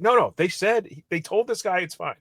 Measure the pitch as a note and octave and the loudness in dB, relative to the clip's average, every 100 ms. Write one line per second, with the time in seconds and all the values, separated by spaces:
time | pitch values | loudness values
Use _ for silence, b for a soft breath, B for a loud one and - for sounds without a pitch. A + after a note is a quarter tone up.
0 | G3+ A#3+ C3 - F3 - G3 A#3 F#3+ C#3+ | 4 4 4 0 -2 0 0 0 -2 -14
1 | - E3+ D#3+ G3 A#3+ A3+ G#3 F3+ F3 - | -6 -6 -2 -2 0 -2 -2 -2 -4 -8
2 | D#3+ A#2+ | -8 -10